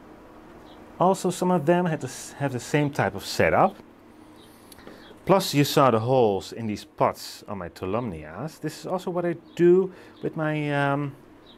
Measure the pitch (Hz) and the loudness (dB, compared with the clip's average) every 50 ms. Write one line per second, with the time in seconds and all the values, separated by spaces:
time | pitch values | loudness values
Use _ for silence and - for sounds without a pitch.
0 | - - - - - - - - - - - - - - - - - - - - | -20 -20 -20 -20 -20 -20 -20 -20 -20 -20 -20 -20 -20 -20 -20 -20 -20 -12 -4 0
1 | 160 185 190 185 - 180 175 - 185 180 180 175 143 156 175 175 180 170 156 143 | 2 2 2 2 -2 -4 -2 -2 0 0 0 2 2 2 2 2 2 0 -2 -4
2 | - 123 - - - - - - 143 135 123 120 - - - 147 147 143 143 - | -6 -8 -10 -12 -16 -14 -10 -6 -4 -4 -4 -4 -6 -2 0 0 0 0 0 0
3 | 117 98 92 92 - - - - 98 82 80 110 160 202 - - - - - - | -2 -2 -2 -4 -10 -6 0 2 2 4 4 4 4 2 2 -2 -18 -20 -20 -20
4 | - - - - - - - - - - - - - - - - - - - - | -20 -20 -20 -20 -20 -20 -20 -20 -20 -20 -20 -20 -20 -20 -20 -20 -20 -20 -20 -20
5 | - - - - - - 190 196 185 - - 143 143 - - 156 139 127 113 110 | -20 -20 -20 -6 0 2 2 4 2 2 2 2 2 2 4 4 4 6 4 4
6 | 110 123 135 131 120 107 98 95 95 - - 113 113 107 104 95 - - _ - | 2 2 2 2 4 2 2 -2 -4 -8 -10 -8 -6 -6 -6 -8 -10 -10 _ -2
7 | 135 110 90 - - - - - - - 104 98 87 85 - - 95 92 98 117 | 0 0 0 -4 -10 -16 -16 -16 -14 -12 -10 -10 -10 -12 -12 -10 -6 -4 -4 -4
8 | 127 113 87 78 78 76 80 95 135 156 - - - 151 - - - 147 180 180 | -4 -6 -8 -10 -12 -14 -12 -12 -12 -12 -12 -10 -10 -10 -10 -10 -10 -8 -8 -6
9 | - 190 170 180 175 175 170 - - - - - 170 175 175 190 190 185 - - | -6 -6 -6 -4 -4 -4 -4 -6 -10 -10 0 4 6 6 8 6 4 2 -4 -12
10 | - - - - - 147 156 160 156 151 156 151 151 147 143 143 143 139 139 143 | -20 -20 -16 -10 -8 -8 -6 -4 -2 -2 -2 -2 -2 -2 0 0 2 2 0 0
11 | 147 143 139 - - - - - - - - | -2 -4 -8 -12 -20 -20 -20 -20 -20 -20 -20